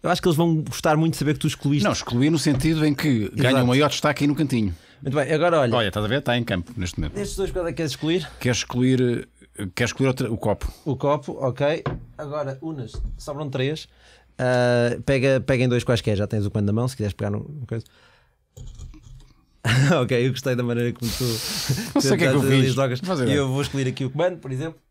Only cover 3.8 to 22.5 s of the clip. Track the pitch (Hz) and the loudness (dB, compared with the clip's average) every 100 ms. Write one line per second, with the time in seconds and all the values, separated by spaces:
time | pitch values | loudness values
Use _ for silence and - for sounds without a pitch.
3.8 | 147 - 156 135 143 143 147 123 104 85 | 4 2 0 2 0 2 0 0 0 -4
4.8 | - - 143 139 135 156 175 165 127 120 | -12 -12 -4 -2 0 2 4 4 4 2
5.8 | 104 104 104 135 139 120 117 92 85 - | 0 0 0 0 0 0 0 -4 -4 -6
6.8 | 90 - 76 196 202 - 190 156 170 170 | -6 -4 -6 -4 -6 -4 -4 -4 -6 -4
7.8 | 160 127 151 175 151 - 123 120 - 123 | -6 -4 -2 -2 -2 -4 -2 -2 -2 0
8.8 | 127 131 123 120 - _ - - 98 - | 2 4 2 0 -6 _ -20 -10 -10 -2
9.8 | 120 - 131 127 127 110 110 101 - - | -2 2 0 0 -2 -2 -2 -2 -4 -8
10.8 | - 131 143 151 - 160 135 120 143 160 | -6 -2 0 -2 -4 -4 -4 0 0 0
11.8 | - - - - 151 151 139 135 160 151 | -4 -8 -12 -14 -8 -6 -6 -8 -10 -8
12.8 | 113 - - - - 143 147 135 135 156 | -10 -8 -8 -8 -10 -8 -6 -2 -2 -2
13.8 | - _ - - _ - 127 123 123 120 | -10 _ -20 -20 _ -4 0 4 4 4
14.8 | 120 85 120 135 135 131 - 131 127 120 | 2 0 0 2 4 2 2 2 4 2
15.8 | - 117 - 101 104 110 101 107 101 107 | 2 0 2 0 0 0 0 0 2 2
16.8 | 123 - 104 - 101 104 - 147 120 113 | -2 -2 -4 -2 -4 -4 -8 -12 -8 -8
17.8 | - _ _ _ _ _ _ - - - | -10 _ _ _ _ _ _ -18 -16 -16
18.8 | - - - - - _ _ _ 120 123 | -16 -18 -20 -20 -20 _ _ _ 0 2
19.8 | 143 170 120 123 131 127 135 123 120 120 | 4 4 4 2 2 0 -2 -2 0 0
20.8 | 120 - 117 - 123 113 - 202 - 131 | -2 -2 -6 -2 -2 -2 -6 -6 -2 -4
21.8 | 233 - 135 196 165 143 135 | 0 0 2 2 4 2 4